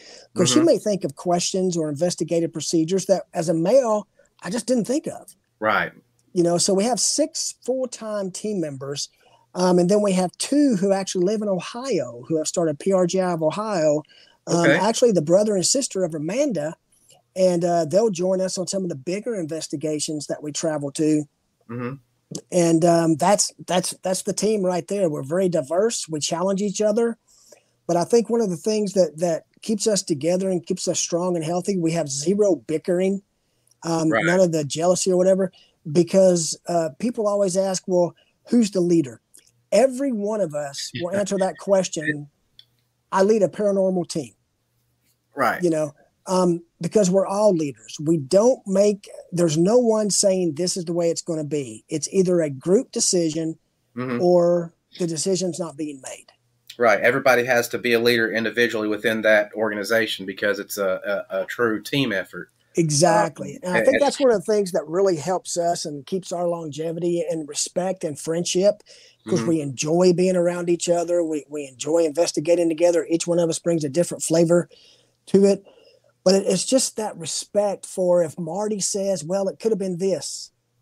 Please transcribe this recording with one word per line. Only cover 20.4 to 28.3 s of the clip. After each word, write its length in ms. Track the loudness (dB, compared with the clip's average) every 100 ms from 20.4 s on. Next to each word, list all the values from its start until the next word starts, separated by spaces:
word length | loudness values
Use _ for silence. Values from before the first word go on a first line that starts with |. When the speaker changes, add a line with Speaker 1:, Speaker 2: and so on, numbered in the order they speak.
Speaker 1:
we 80 | -8
travel 400 | -4 -4 -4 -6
to. 300 | -2 2 2 -2 _ _ _ -14
Speaker 2:
Mm-hmm. 240 | -8 -8 -10 _ _ -16 -16 -4
Speaker 1:
And, 320 | 2 4 4
um, 320 | 4 4 2 2
that's, 360 | 2 2 0 -6 -4
that's, 240 | -2 -2 -6
that's 220 | -6 -4
the 100 | -4
team 300 | -4 -2 0
right 240 | 0 -2 -4
there. 200 | -2 -2
We're 140 | -2
very 260 | -4 0 0
diverse. 600 | 0 -2 0 0 -2 -8
We 100 | -6
challenge 420 | -4 -2 -2 -2
each 180 | -2 -2
other. 360 | 0 0 -2 -4 _ _ _ -20 _ _ -2
But 100 | -2
I 100 | 2
think 240 | 2 2